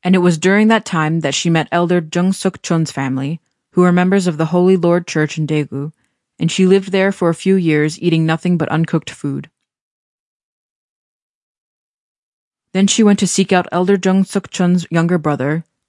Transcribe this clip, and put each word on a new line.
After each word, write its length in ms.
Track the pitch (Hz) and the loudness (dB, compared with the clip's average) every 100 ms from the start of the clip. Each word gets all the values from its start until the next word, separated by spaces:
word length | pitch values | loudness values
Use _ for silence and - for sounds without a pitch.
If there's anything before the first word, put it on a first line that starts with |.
And 140 | 180 185 | 2 2
it 80 | |
was 140 | 180 160 | 2 2
during 320 | 185 202 214 | 2 4 4
that 160 | 226 - | 2 0
time 340 | 170 156 165 | -2 0 -2
that 160 | 147 139 | -2 -2
she 140 | 175 | 0
met 180 | 165 151 | 0 0
Elder 300 | 170 170 175 | -2 0 0
Jung 320 | 156 175 185 | -2 -2 -2
Suk 300 | 190 190 - | -2 -4 -6
Chun's 280 | - 165 156 - | -4 -2 -2 -4
family, 460 | 135 131 135 165 _ _ _ | -6 -4 -6 -8 _ _ _
who 100 | - | 0
were 100 | 180 | 2
members 340 | 175 180 196 180 | 4 2 2 0
of 120 | 151 | -2
the 180 | 160 180 | -2 2
Holy 220 | 180 190 | 2 2
Lord 280 | 170 170 170 | 2 0 -2
Church 320 | 160 156 - | -2 -2 -2
in 80 | 151 | -4
Daegu, 460 | 151 143 135 147 _ _ _ _ _ | -2 -4 -8 -10 _ _ _ _ _
and 100 | 165 | -4
she 160 | - 185 | 0 4
lived 280 | 196 190 | 2 2
there 180 | 190 196 | 0 0
for 160 | 196 175 | 0 -2
a 80 | 165 | -2
few 200 | 190 190 | 0 0
years 440 | 165 151 151 156 | 2 0 0 -2
eating 260 | 175 160 160 | -2 0 0
nothing 320 | 160 180 175 | -2 0 -2
but 140 | 160 | -2
uncooked 380 | 156 165 165 - | -2 -2 -4 -6
food. 420 | - 143 139 143 _ _ _ _ _ _ _ _ _ _ _ _ _ _ _ _ _ _ _ _ _ _ _ _ _ _ _ _ _ _ _ _ | -12 -8 -8 -12 _ _ _ _ _ _ _ _ _ _ _ _ _ _ _ _ _ _ _ _ _ _ _ _ _ _ _ _ _ _ _ _
Then 160 | 185 202 | 0 0
she 160 | - | 4
went 160 | 208 202 | 4 4
to 80 | 185 | 0
seek 240 | - 190 | 0 2
out 160 | 185 175 | 0 0
Elder 300 | 175 185 196 | -2 0 0
Jung 220 | 190 190 | 2 0
Suk 260 | 190 196 - | 0 -4 -8
Chun's 380 | - 180 180 165 | -2 0 0 0
younger 280 | 165 170 180 | -2 0 0
brother, 480 | 151 147 131 160 - _ | -2 -2 -2 -4 -8 _